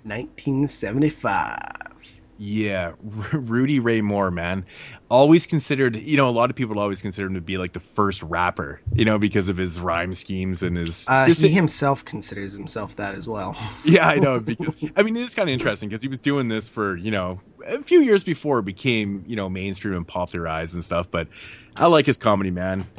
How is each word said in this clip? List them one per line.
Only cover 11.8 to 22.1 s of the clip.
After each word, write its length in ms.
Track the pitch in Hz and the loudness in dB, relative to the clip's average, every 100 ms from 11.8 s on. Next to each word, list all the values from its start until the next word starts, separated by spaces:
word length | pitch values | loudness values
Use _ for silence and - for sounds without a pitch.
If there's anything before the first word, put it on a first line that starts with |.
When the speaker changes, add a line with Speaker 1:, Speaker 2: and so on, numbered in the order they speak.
| 139 139 - | 0 -2 -4
Speaker 1:
considers 480 | - - 101 98 | -10 -10 -10 -10
himself 420 | 101 92 113 101 - | -10 -10 -8 -8 -8
that 180 | 101 98 | -8 -8
as 120 | 87 | -8
well. 300 | 107 95 - 110 | -6 -8 -8 -10
<laughs> 120 | - | -2
Speaker 2:
Yeah, 240 | 302 175 160 | 6 6 6
I 80 | 147 | 4
know, 240 | 139 127 | 4 2
because, 380 | 110 113 175 - 151 - | -2 -4 -4 -6 -2 0
I 80 | |
mean, 140 | 214 226 | 2 0
it 60 | |
is 120 | 240 - | -6 -4
kinda 160 | 180 | -2
interesting 380 | 131 127 104 107 | 0 -2 -4 -6
'cause 120 | 107 | -8
he 60 | 131 | -8
was 140 | 131 | -4
doing 260 | 143 143 120 | -2 0 -2
this 220 | 110 107 | -4 -6
for, 260 | - 101 90 | -4 -4 -4
you 160 | 101 | -4
know, 300 | 104 90 92 - - - | -2 -4 -8 -14 -18 -10
a 160 | 254 | -8
few 160 | 277 349 | 4 6
years 240 | 269 202 | 8 4
before 360 | 185 156 151 127 | 2 -2 0 0
it 40 | 98 | 0
became, 600 | 92 135 117 101 101 90 | -2 0 0 0 -4 -6
you 80 | 113 | -6
know, 140 | 95 | -6
mainstream 460 | 92 98 95 107 92 | -6 -6 -6 -4 -4
and 120 | 85 | -4
popularized 680 | 92 87 90 82 80 82 87 | -6 -6 -6 -6 -6 -6 -8
and 80 | |
stuff, 280 | 82 85 85 | -4 -4 -2
but 160 | 85 80 - - - - - | -4 -6 -10 -20 -20 -16 2
I 120 | 170 | 6
like 180 | 160 | 6
his 140 | 143 | 4